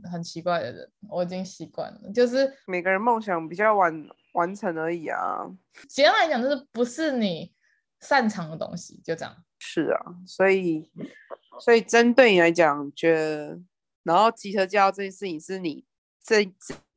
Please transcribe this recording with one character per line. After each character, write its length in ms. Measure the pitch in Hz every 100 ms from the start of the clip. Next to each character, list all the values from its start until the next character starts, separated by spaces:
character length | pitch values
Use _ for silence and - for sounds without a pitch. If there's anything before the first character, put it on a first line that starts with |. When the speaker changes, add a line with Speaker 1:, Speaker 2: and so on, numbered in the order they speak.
| 175
Speaker 1:
很 100 | 170
奇 200 | 170 165
怪 180 | 175 170
的 100 | 120
人， 160 | 90 - _ -
我 160 | 175
已 20 | 175
经 200 | 185 185
习 200 | - 160
惯 220 | - -
了， 220 | - -
就 140 | 220 247
是 240 | 254 269 - -
Speaker 2:
每 140 | 180
个 100 | 180
人 80 | 190
梦 220 | 233 226
想 260 | 214 170 160
比 80 | 175
较 180 | 214
晚 320 | 208 170 160 143 - _
完 200 | 175 175
成 240 | 202 202 160
而 160 | 160
已 140 | 175 143
啊。 100 | 90 90 98 - 190 _ - -
Speaker 1:
简 180 | - 302
单 80 |
来 140 | 440 330
讲， 140 | 254
就 80 | 262
是 180 | 277 -
不 120 | 226
是 300 | 240 311 320
你 400 | 254 202 160 160 _ _ _ _ _
擅 260 | - 277 220
长 220 | 196 160
的 80 | 160
东 180 | - 175
西， 240 | - -
就 120 | - 165
这 80 |
样。 100 | - - _ -
Speaker 2:
是 320 | - - 147
啊， 60 | - - 180 185
所 220 | - 190
以， 420 | 190 180 156 160 - - - - - _ -
所 120 | -
以 60 | 233
针 340 | 226 233 240
对 200 | 233 240
你 80 | 185
来 100 | 165
讲， 400 | 170 156 147 143 -
觉 200 | 165 160
得， 440 | 156 151 151 175 180 _ _ _
然 140 | - 175
后 120 | 226
机 200 | 226 202
车 140 | 190 190
驾 260 | 202 196
照 60 | 196
这 60 |
件 80 | 196
事 140 | 185 196
情 140 | 156
是 200 | - 190
你 260 | 175 - _ _ _ _
这， 280 | - 214 190 - - - _